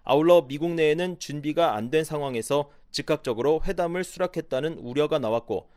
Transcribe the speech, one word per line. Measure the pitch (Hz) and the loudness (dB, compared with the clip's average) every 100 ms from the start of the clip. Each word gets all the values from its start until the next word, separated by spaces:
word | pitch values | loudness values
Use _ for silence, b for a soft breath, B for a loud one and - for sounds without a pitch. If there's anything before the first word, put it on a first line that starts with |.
아울러 | - 143 165 175 131 | 0 4 6 6 4
미국 | 143 170 | -4 -4
내에는 | 165 156 160 185 170 | 2 2 2 -2 -6
준비가 | - 147 147 151 160 | -10 -6 -4 0 2
안 | 107 117 | 0 0
된 | 156 | -2
상황에서 | 156 151 139 120 - 143 143 b b | -2 -4 -4 -4 -2 -2 -2 b b
즉각적으로 | - - 151 135 110 139 156 | -6 -2 -2 -2 0 2 2
회담을 | 190 185 170 175 | 0 -2 -2 -4
수락했다는 | 180 - 180 165 156 131 156 147 | -6 -4 -4 -4 -4 -4 -4 -6
우려가 | 120 135 151 156 | -4 -2 0 0
나왔고, | 113 113 - 95 - | 0 -2 -2 -6 -6